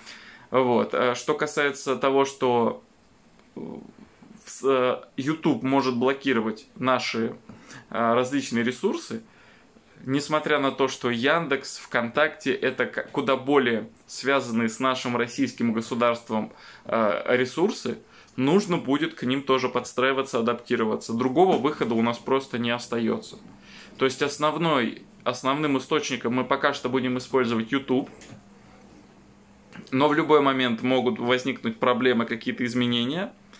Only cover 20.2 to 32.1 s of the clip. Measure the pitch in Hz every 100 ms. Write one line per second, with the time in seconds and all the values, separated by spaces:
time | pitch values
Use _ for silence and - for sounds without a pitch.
20.2 | 131 123 113 117 - 117 110 110 - 113
21.2 | 127 127 190 147 131 147 127 113 117 117
22.2 | - 135 135 123 120 120 - 117 113 110
23.2 | - - - - - - - - 135 127
24.2 | 143 - 151 151 170 143 113 - - -
25.2 | - 123 131 143 151 135 127 151 147 127
26.2 | 120 127 123 139 147 135 127 127 127 127
27.2 | 123 135 117 117 113 139 135 123 104 -
28.2 | - - - - - - - - - -
29.2 | - - - - - - - 131 147 147
30.2 | 147 151 139 131 127 113 123 131 120 110
31.2 | 120 127 135 113 113 113 127 120 127